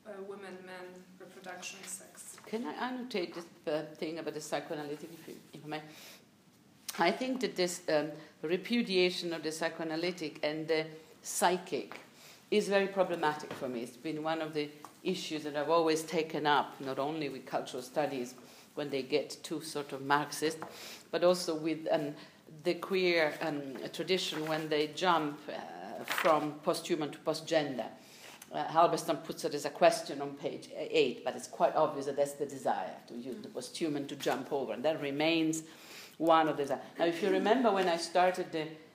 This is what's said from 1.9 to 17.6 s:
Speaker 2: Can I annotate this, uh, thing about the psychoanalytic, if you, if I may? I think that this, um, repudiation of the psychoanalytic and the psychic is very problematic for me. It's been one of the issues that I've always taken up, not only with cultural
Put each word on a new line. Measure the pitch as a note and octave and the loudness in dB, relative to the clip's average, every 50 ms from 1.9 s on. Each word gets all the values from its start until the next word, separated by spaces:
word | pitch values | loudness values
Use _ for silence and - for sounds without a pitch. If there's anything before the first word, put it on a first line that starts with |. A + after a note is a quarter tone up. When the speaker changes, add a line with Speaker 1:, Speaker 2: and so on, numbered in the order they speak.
| - - - - - - - - - - - | -12 -12 -14 -18 -18 -18 -16 -16 -16 -16 -10
Speaker 2:
Can | - - A3+ B3 | -6 -6 -4 -4
I | - | -6
annotate | - - A#3 B3+ B3+ B3+ A#3 B3 - G3 F3 E3+ - | -4 -4 -4 -4 -4 -6 -8 -4 -4 -4 -4 -4 -6
this, | F3 E3+ - - - - E3 | -12 -12 -14 -18 -8 -4 -2
uh, | D3+ D#3 D#3 - - | -2 -2 -2 -6 -8
thing | - F#3 D#3 E3 D#3+ | -6 -6 -4 -4 -4
about | D#3 D3+ D3+ | -6 -6 -6
the | D3+ | -6
psychoanalytic, | D3+ - - D3 C#3+ - E3+ D3+ D3 C#3+ D3 D3+ - D#3+ | -6 -4 -4 -4 -4 -4 -6 -6 -6 -8 -8 -10 -10 -14
if | E3+ D#3 - - | -14 -16 -14 -16
you, | - - - - | -16 -16 -16 -18
if | - D#3 C#3 | -18 -14 -10
I | D3+ | -8
may? | D3+ D#3 D#3 - - - - - - - - _ _ _ _ - _ _ _ - - - - - - - | -8 -8 -8 -12 -18 -18 -18 -20 -20 -20 -20 _ _ _ _ -20 _ _ _ -20 -20 -14 -12 -10 0 2
I | E3+ E3+ | 4 4
think | - - C4 B3+ C4 B3+ | 4 2 -2 -2 0 -2
that | G#3+ F#3 - | -2 -2 0
this, | - F3+ F3 F3+ - - - | 0 0 0 0 -4 -2 2
um, | D#3+ D3+ D3 D#3 D#3 - - - - _ | 2 2 2 0 -6 -10 -14 -18 -12 _
repudiation | - D#3 F3+ F3+ F#3 - A#3+ A#3+ A#3 - F#3+ F3+ F3+ F3+ F3+ - F3 E3+ | -2 -2 -2 -2 0 0 0 0 2 2 4 4 4 4 2 0 -4 -4
of | D#3+ D#3+ D3+ | -4 -2 -4
the | D#3 | -4
psychoanalytic | D#3 - E3 E3 D#3+ - E3 D#3+ D#3 D#3+ E3+ F3+ F3+ F3+ D#3+ D3 D3+ - | -2 0 -2 -2 -2 -2 -4 -4 -2 0 0 -2 -2 -4 -6 -8 -4 -2
and | - D3+ D3+ D#3 D#3+ | -2 -2 -2 -2 0
the | D#3 D#3+ D#3 D#3+ D#3+ - - - - - - | 2 2 2 2 -2 -8 -16 -18 -20 -20 -14
psychic | - - - - G#3 F3 F3+ F3+ - - D3 B2 G2+ - - - - - - - - - - - - - | -10 -6 0 4 4 4 4 2 -2 -4 -4 -4 -4 -6 -12 -16 -16 -18 -20 -20 -20 -20 -20 -20 -4 2
is | - G#3+ F3+ F3+ | 2 2 4 4
very | G3+ G3 G3 F#3+ | 4 4 4 2
problematic | F#3+ F#3+ F3+ F3 E3+ E3 D#3 D3+ D3 - - - | 2 2 2 2 2 2 2 0 0 0 -6 -10
for | - - C#3+ B2+ | -6 -6 -4 -4
me. | B2+ A#2 | -2 -4
It's | A#2 A#2+ - | -6 -6 -10
been | - - D#3+ D#3 D3+ D3+ | -8 -6 -6 -4 -2 -2
one | D#3 E3 D#3+ | -2 -2 -2
of | D#3+ D#3 D#3 | -2 -2 -2
the | D3+ D3 C#3+ - - - - - - - | -2 -4 -4 -6 -14 -18 -18 -18 -4 -2
issues | F3+ F#3 F3 - - D#3+ D3+ D3+ | -2 -2 -2 -4 -6 -6 -4 -4
that | D3 C#3 | -2 -2
I've | D3 C#3+ D3 | -2 2 4
always | E3 E3+ E3 D#3+ D#3 D#3 | 4 6 6 6 4 2
taken | D#3+ - - E3 D#3 D#3+ - D3+ D3 | 2 0 0 0 0 0 -2 2 4
up, | D3 D3 C3+ A2 - - - | 6 6 6 4 0 -6 -8
not | C#3+ C3+ C3+ C3+ | -6 -4 -2 -2
only | C3+ D3 D#3+ D#3+ D3+ C3+ | -2 -2 -2 -2 -4 -4
with | B2+ B2+ A#2+ | -6 -8 -8
cultural | - D#3+ B2+ | -4 -4 -4